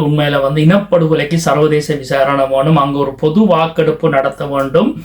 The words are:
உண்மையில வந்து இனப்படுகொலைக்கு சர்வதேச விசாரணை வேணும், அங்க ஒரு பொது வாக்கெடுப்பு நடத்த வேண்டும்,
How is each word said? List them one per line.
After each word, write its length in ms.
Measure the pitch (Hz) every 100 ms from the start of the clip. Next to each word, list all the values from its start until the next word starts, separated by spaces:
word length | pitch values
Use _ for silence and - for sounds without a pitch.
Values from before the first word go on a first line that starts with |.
உண்மையில 380 | 147 151 147 143
வந்து 180 | 139 151
இனப்படுகொலைக்கு 720 | 156 202 202 175 156 156 147
சர்வதேச 600 | 165 160 151 151 151 147
விசாரணை 500 | 147 - 139 135 139 135
வேணும், 300 | 135 147 160
அங்க 200 | 147 143
ஒரு 140 | 135
பொது 320 | - 156 165 214
வாக்கெடுப்பு 600 | 160 160 170 156 156 160
நடத்த 380 | 139 135 - 147
வேண்டும், 420 | 139 135 151 220 -